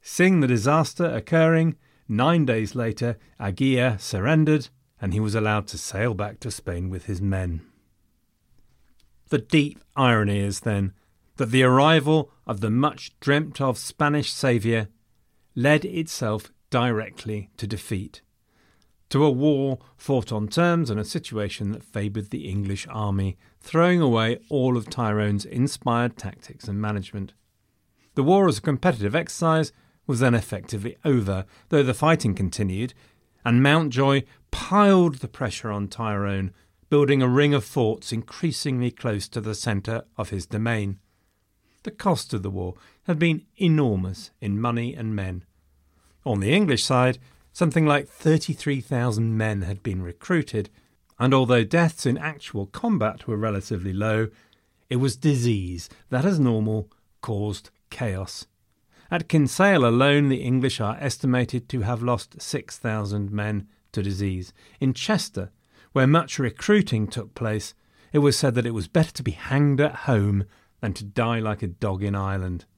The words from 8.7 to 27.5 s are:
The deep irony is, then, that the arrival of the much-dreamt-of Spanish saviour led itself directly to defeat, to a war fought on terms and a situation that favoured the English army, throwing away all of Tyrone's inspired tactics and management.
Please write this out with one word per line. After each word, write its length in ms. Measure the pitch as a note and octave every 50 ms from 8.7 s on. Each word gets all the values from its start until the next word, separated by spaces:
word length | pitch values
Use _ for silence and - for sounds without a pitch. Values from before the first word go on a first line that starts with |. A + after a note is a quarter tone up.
| _ _ _ _ _ _ _ _ _ _ _ _
The 100 | - C#3
deep 400 | - _ - D#3 C#3+ D3 - - - _ _
irony 440 | - C3+ B2 A#2 A2 G#2+ G2+ G2+ G2+
is, 200 | G2 G2+ G2+ -
then, 320 | - A#2 G#2+ G2+ G2 F#2+ - _ _ _ _ _ _ _ _
that 140 | - C3+ A2+
the 120 | A#2 C3 C3
arrival 720 | B2+ B2+ C3 C#3 D#3 E3 D#3+ C#3+ D3 D#3 D#3 D3 - _ _ _
of 140 | - A#2 G2
the 100 | G#2 A2
much-dreamt-of 1080 | G#2+ B2 C#3 D3+ - - - - _ _ - C3+ C#3 D3 D#3 D3+ C3+ - C#3 C3 A#2+ -
Spanish 540 | - - - _ D3+ D3 D3 D3 C3+ - -
saviour 560 | - - C3+ A#2+ A#2 G2 A2+ A#2 A2+ G#2+ G2+ _ _ _ _ _ _ _ _ _ _ _ _ _
led 300 | A#2+ A#2+ C#3+ D3+ D3+ D3+
itself 680 | D3 - E3+ D#3+ D#3 - - - A2+ G#2 F2 - - _ _ _ _
directly 800 | - B2+ A#2+ B2 A#2 G#2+ A2 G2+ - - - A2+ G#2+ G#2 G2 _ _ -
to 80 | -
defeat, 560 | G2+ A2 G#2 - - A#2 F#2 G2+ - - - _ _ _ _ _ _ _ _ _ _ _ _ _ _ _ _ _ _
to 140 | - C#3 D3
a 60 | D3+
war 480 | C3+ B2 C#3 D#3 D3 C#3 C3+ C#3 C3 B2+ _ _ _
fought 360 | _ - - C#3 B2+ G2+ - A#2
on 160 | G#2+ G#2 G#2
terms 400 | - E3 E3+ F3 E3+ E3+ E3 A#2+
and 100 | G#2+ G#2
a 60 | G#2
situation 680 | - - - - - A#2 G#2+ G#2 G2 - - G#2+ G2 G#2+
that 120 | - -
favoured 460 | _ _ A2 G#2 G#2 G2 A2 G2+ G2+
the 180 | - - C#2+ -
English 380 | F#2 G2+ G2+ F#2+ G2 G2 - -
army, 460 | - G#2+ G#2+ G#2 G2 G2 G2 F#2+ F2+ _ _ _ _ _
throwing 400 | _ - - D#3+ E3+ F3+ F3+ F3
away 380 | D#3+ C3 A#2 A2+ A2 A2+ A#2 - - _
all 280 | D3+ C#3 B2+ C3 B2
of 120 | A#2+ G#2+ -
Tyrone's 560 | - - A#2+ G#2+ G#2 G#2 G#2+ G#2 G2+ G2+ G2
inspired 720 | - - - B2+ C#3+ - - - B2 A#2 A#2 A#2+ A#2+ A#2
tactics 520 | - - G2 - - - - - - - -
and 120 | G2+ G2+
management. 540 | G#2+ G#2+ G#2+ G2+ F#2 - - G2+ G2 F2+ _ _ _ _